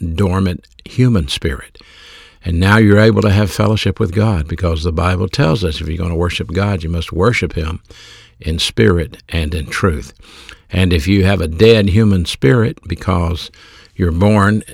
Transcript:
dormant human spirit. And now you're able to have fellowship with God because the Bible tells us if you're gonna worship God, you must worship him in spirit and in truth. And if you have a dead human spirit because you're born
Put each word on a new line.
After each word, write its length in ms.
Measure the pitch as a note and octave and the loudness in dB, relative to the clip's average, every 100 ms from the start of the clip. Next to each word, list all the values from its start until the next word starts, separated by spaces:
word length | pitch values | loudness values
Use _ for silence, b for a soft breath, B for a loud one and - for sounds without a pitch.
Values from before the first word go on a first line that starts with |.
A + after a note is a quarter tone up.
| E2+ | -6
dormant 520 | E2 G2 F#2+ F#2+ F2 - _ | -2 0 0 -2 -4 -12 _
human 440 | - - B2+ G#2+ C#2+ | -8 0 2 2 -2
spirit. 500 | - - C2 - - B B B B B B | -4 -6 -6 -12 -20 B B B B B B
And 160 | F2+ E2+ | -4 0
now 160 | F#2+ G#2+ | 4 4
you're 240 | G#2 G2+ | 6 6
able 220 | A2 G#2 | 4 4
to 80 | G#2 | 2
have 200 | G2 G2+ | 2 0
fellowship 480 | - G#2 G#2+ G2+ - | 0 0 0 -2 -2
with 140 | G2 | -2
God 360 | F#2+ A2 F2+ D2+ | 0 0 0 -4
because 340 | E2 F2 D#2+ | -4 -2 -2
the 100 | E2+ | -2
Bible 360 | D#2+ F2+ F2+ F#2+ | -2 -2 -2 -2
tells 360 | - D#3 A#2+ | 0 0 0
us 160 | F2 D#2+ | -2 -4
if 80 | D#2+ | -6
you're 80 | E2 | -6
gonna 180 | E2+ | -4
worship 340 | E2 F2 - - | -2 -2 -4 -6
God, 300 | F2 G2+ F#2+ | -4 -2 -2
you 80 | D#2+ | -4
must 200 | E2+ - | -6 -4
worship 440 | E2 G#2+ A#2 F2+ | 0 0 0 -4
him 260 | - D#2+ E2+ - B B B B B | -4 -6 -8 -14 B B B B B
in 200 | D#2+ E2 | -6 -4
spirit 580 | - - A2 F2 D#2 - - | -4 0 2 2 -2 -10 -8
and 240 | E2 D2+ | -6 -4
in 100 | D#2 | -6
truth. 480 | C#2+ - G2 D2 - - B B B B B | -6 -2 -2 -2 -8 -18 B B B B B
And 220 | F2+ F#2 | 0 0
if 160 | E2+ E2+ | 0 2
you 160 | G2 | 2
have 160 | F#2 F#2+ | 2 0
a 80 | D#2+ | -2
dead 400 | D#2+ A2 A2 G2+ | 2 4 6 4
human 380 | G2+ G#2+ F#2+ E2+ | 2 4 2 -2
spirit 520 | - C3+ B2+ A2 - - | 0 2 2 0 -4 -10
because 640 | E2 - F2+ E2+ E2+ - B B B B B | -6 -2 -2 -2 -4 -10 B B B B B
you're 160 | F2 | -2
born 500 | E2 G#2 G#2+ G2 G#2+ - | 2 2 4 4 0 -4